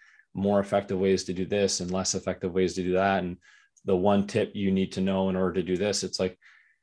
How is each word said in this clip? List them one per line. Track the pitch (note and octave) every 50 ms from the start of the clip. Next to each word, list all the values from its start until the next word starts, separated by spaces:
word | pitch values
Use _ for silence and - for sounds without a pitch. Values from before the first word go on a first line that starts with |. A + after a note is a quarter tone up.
| _ - _ _ _ _ -
more | F#2 G2 G2+ G2+ G2+
effective | G2 - G2 G2+ G2 - G2 F#2
ways | G2 F#2+ F#2+ F2+ -
to | - F2+
do | F#2 F#2
this | - G2+ G2+ G2 F#2+ - -
and | F2+ F2+
less | F#2 F#2+ F#2+ - -
effective | F#2 - F#2+ F2 - G2 F2+
ways | F2 F#2+ F#2 F2 F2+
to | F#2+ F2
do | F2+ F2+
that. | F#2 G2 G2 G2 F#2 F#2
And | F2 F2 - _ - - _ _ _ _ _ -
the | G2+ F#2+
one | F2+ F#2+ G#2 G2+ G2+ G2
tip | - - A2+ G2 - -
you | G#2 G2 F#2+
need | F#2+ F#2+ F#2+ F#2 -
to | G2
know | F#2+ F#2+ F#2+ F#2+ F#2+ F#2+
in | F#2
order | F#2 F#2+ F2+ F2
to | F#2 E2
do | F2+ F2+
this. | F2 G#2 G#2 G2 - F#2+
It's | - - -
like, | F#2+ F#2 - - _ - - - _ _ _ _